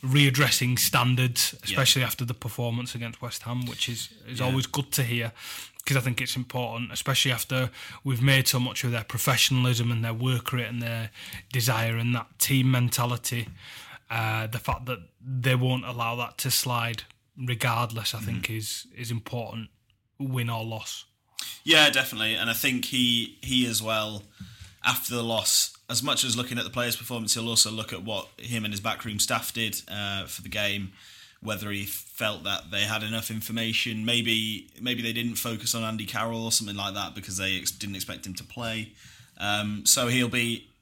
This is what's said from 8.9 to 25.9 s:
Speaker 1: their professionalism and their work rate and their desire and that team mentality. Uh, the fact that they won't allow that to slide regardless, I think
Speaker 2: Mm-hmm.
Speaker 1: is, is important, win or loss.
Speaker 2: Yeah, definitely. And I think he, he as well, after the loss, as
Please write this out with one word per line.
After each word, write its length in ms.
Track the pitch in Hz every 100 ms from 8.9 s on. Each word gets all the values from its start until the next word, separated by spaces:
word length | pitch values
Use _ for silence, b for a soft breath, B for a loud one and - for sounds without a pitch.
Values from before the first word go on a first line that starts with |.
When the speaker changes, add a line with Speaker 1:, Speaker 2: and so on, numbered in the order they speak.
Speaker 1:
their 140 | 117
professionalism 880 | 107 120 - 127 - 127 123 117 120
and 120 | 117
their 100 | 113
work 380 | 113 127 123 -
rate 140 | 123 113
and 160 | 120
their 300 | 117 113 110 B B B B
desire 440 | 127 117 113 113 117
and 160 | 117 120
that 200 | 113 _
team 280 | - 135 131
mentality. 800 | 127 120 - 120 123 - 120 113 - B B B B _
Uh, 380 | 117 113 110 110
the 100 | 113
fact 280 | - 127 127
that 120 | 120 85 _
they 340 | 127 131 123
won't 300 | 127 127 127
allow 320 | 113 120 117 120
that 200 | 120 -
to 120 | 131
slide 540 | - 127 120 117 113 - - _ -
regardless, 760 | 127 117 127 117 120 113 110
I 60 | 113
think 260 | 104 - -
Speaker 2:
Mm-hmm. 100 | 113
Speaker 1:
is, 300 | 107 - - -
is 140 | 117
important, 580 | 117 - 120 113 113 110 _ _ _ _ _
win 320 | 139 127 120
or 140 | 113
loss. 400 | 110 110 - - - _ _ B B B
Speaker 2:
Yeah, 260 | - 160 147
definitely. 440 | 135 127 110 110
And 160 | 113 113
I 40 |
think 320 | 113 139 127 127
he, 520 | 127 123 117 110 -
he 260 | 131 127 123
as 140 | 107
well, 440 | 110 110 107 104 - B B B B B
after 300 | - 127 -
the 80 | 123
loss, 540 | 117 113 101 - - -
as 140 | _